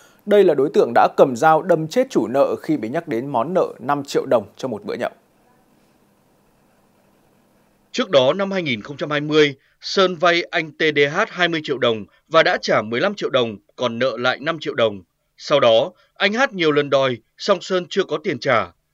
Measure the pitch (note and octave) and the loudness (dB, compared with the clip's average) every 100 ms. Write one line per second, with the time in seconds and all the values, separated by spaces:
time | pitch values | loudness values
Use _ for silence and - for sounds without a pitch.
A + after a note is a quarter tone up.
0 | _ _ G#3 G#3 F#3 C#3+ C3+ G#3+ A#2 A#2 | _ _ 2 4 6 4 2 2 2 4
1 | A#2 - D3+ A#2 D#3+ D#3 F#3 E3 D#3 B3 | 4 4 2 4 2 4 2 -2 0 -2
2 | C4 D#3+ G#2+ C3+ B2+ - - D3 G#2+ D#3 | 0 0 0 0 0 -2 -4 -4 -4 -6
3 | - A2+ C#3 B2+ C3 F#3 - - B2 C#3+ | -4 -6 -2 -4 -2 0 -2 -4 -4 -4
4 | C#3 D3+ C3 A#2+ G2 - C3 G#2 - A2 | -4 -4 0 -2 -2 -12 -10 -10 -8 -8
5 | A2+ - _ _ _ _ _ _ _ _ | -8 -10 _ _ _ _ _ _ _ _
6 | _ _ _ _ _ _ _ _ _ _ | _ _ _ _ _ _ _ _ _ _
7 | _ _ _ _ _ _ _ _ _ - | _ _ _ _ _ _ _ _ _ -6
8 | B3+ C#3 B2+ F#3 G3 G3 D#3 A2+ A#2+ C#3+ | 2 4 4 0 -2 -4 -4 -6 -8 -10
9 | D#3+ D3 D3+ D3+ D3 C#3 _ _ - G3 | -4 -4 0 4 2 0 _ _ -6 0
10 | F#3 E3+ F3 E3+ - E3+ D#3+ - D#3 C#3+ | 0 2 2 2 -2 -6 -6 -2 0 2
11 | C#3+ E3+ A3 F3+ F3 D#3+ D#3 A#2+ A#2+ A2 | 0 0 -4 -2 -2 -2 -4 -2 0 -2
12 | F#2+ _ - D#3+ D#3+ - - C3+ G#2+ A#2+ | -8 _ 0 2 2 0 0 -2 0 -2
13 | F#3+ G3+ D3 C3+ A#2 G2 _ - B2 A#2 | -2 -4 -2 0 0 -6 _ -6 -4 -2
14 | C3 A#2 B2+ A#2+ D3 D#3+ D3+ B2+ A2+ G2+ | -4 -2 -2 -2 -6 -8 -6 0 0 -2
15 | - _ _ - - D3 A#2+ A2+ E3 - | -16 _ _ -12 -2 2 6 4 2 -6
16 | _ - G3+ A3 C4+ F#3+ D#3 D3 C#3+ C#3 | _ -4 -2 0 -2 0 0 2 2 0
17 | C3+ A#2 _ - - F#3 - F#3 F3+ G3 | 0 -4 _ -8 -2 -2 -2 -4 -4 -4
18 | F3+ E3 G3 B2+ C#3 A#2 F2 _ _ | -4 -4 -6 -4 0 0 0 _ _